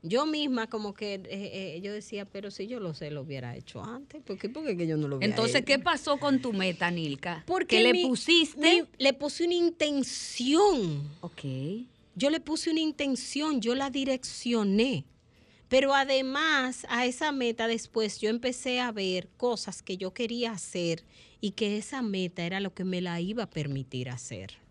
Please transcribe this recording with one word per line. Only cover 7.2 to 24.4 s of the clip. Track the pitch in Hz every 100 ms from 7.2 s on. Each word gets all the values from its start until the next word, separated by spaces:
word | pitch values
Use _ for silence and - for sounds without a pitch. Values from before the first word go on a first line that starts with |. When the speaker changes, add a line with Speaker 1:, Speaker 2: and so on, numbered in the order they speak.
| 180 165 -
Speaker 1:
Porque | 370 359 -
Speaker 2:
¿Qué |
le | 453
Speaker 1:
mi, | 359
Speaker 2:
pusiste? | 302 247 - 339 320 - 311 349
Speaker 1:
mi, | 311 -
le | 269
puse | 269 285 - 349
una |
intención. | 349 339 339 302 285 247 - - - 247 311 415 302 180 147 147 151
Speaker 2:
Ok. | 170 - 143 131 143 214 247 _ _ 180
Speaker 1:
Yo | 269
le | 320
puse | 311 311 339
una | 320
intención, | 311 294 277 254 - 277 302 277
yo | 214
la | 262 277
direccioné. | 269 269 262 - - 240 233 202 196 254 185 - _ _ _ _ _ _
Pero | 254 269
además | 277 269 269 262 277 320 285 254 247 -
a | 240 247
esa | 247 311
meta | 277 240 233 226
después | 226 - 226 214 -
yo | 208
empecé | 233 240 247 262 247
a | 247
ver | 214 190 180 175 _
cosas | 247 226 - -
que | - 185
yo | 190
quería | - 233 240 233
hacer | 196 - 185 170 165 - - - _
y | 208
que | - 208 208
esa | - 269
meta | 233 196 180 180
era | 170 190
lo | 196
que | -
me | 185 180
la | 180 170
iba | 180 233
a | 196
permitir | 160 139 135 131 127 123
hacer. | 123 - 101